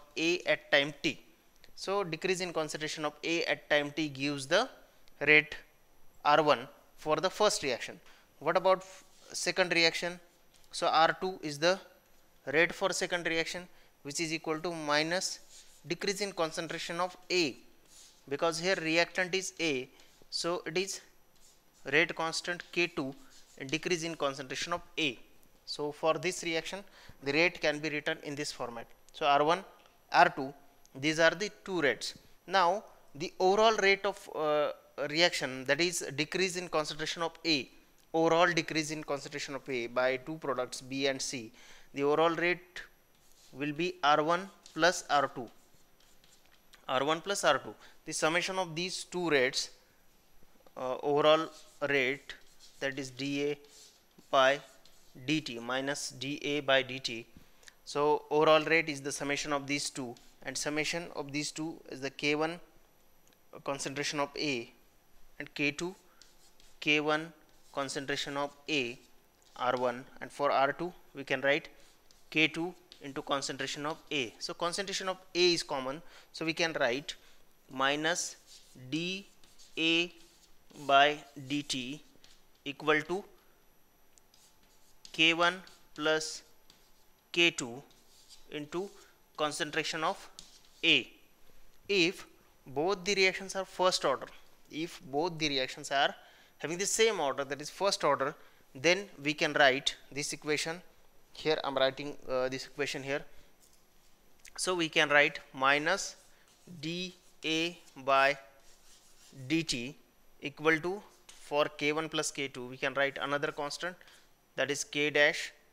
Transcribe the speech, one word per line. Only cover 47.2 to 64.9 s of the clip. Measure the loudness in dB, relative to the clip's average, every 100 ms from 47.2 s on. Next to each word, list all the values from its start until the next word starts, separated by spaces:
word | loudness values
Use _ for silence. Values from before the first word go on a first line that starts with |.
plus | -2 0
R | 2 2
two. | 0 -16 -20 -18 -10
The |
summation | -2 0 2 0 -4
of | -4 -4
these | -6 -8 -8
two | -4 2
rates, | 4 4 0 -6 -10 _ _ _ _ _ -20 -20 -20 -20 -10
uh, | -6 -4
overall | 0 4 6 6 4 -10 -20 -6 0
rate, | 2 2 -2 -8 -18 -20 -20 -20 -6
that | -6 -4
is | -8
D | -8 -4 -2 -2
A | -4 -10 -20 -20 _ _ _ 0
by | 6 6 4 -2 -20 -20 -20 -20 -10 -2
D | -2
T | -2 -8
minus | -4 -4 -2 -4 -8
D | -8 -8 -6
A | -4 -2
by | 2 2
D | 2 -4
T. | -6 -8 -12 -20 -20 -20 -20 -20 -6
So | 0 2 2 2
overall | 4 6 6 6
rate | 2 2
is | -4
the | -6
summation | -6 -4 -4 -2
of | -4 -2
these | -4 -4
two, | -6 -10 -10 -18 -16
and | -10 -6
summation | -4 -2 -2 -4 -6 -10
of | -6
these | -6 -6
two | -6 -10 -10 -14
is | -8
the | -8
K | -2 0 0
one | 0 -4 -14 -20 _ _ _ _ _ _ _ -12
concentration | -8 -6 -6 -4 -4 -2
of | -4 -2
A | -2 -4 -6 -16 -20